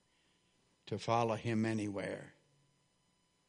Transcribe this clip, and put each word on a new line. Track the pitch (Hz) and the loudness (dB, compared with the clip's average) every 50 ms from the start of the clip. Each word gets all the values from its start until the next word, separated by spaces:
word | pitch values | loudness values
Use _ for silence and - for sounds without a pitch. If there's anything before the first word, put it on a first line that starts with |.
| _ _ _ _ _ _ _ _ _ _ _ _ _ _ _ _ - | _ _ _ _ _ _ _ _ _ _ _ _ _ _ _ _ -8
to | - 113 95 | -6 -4 -4
follow | - - 113 117 117 117 107 | 0 2 2 4 4 2 0
him | 104 - 123 113 110 110 | 0 0 0 2 2 2
anywhere. | 113 110 107 104 104 98 98 87 80 101 104 - - - _ _ _ _ _ _ _ _ _ _ _ _ _ _ _ _ _ _ _ _ _ _ | 2 2 0 0 -2 -2 -4 -4 -4 -6 -8 -10 -14 -18 _ _ _ _ _ _ _ _ _ _ _ _ _ _ _ _ _ _ _ _ _ _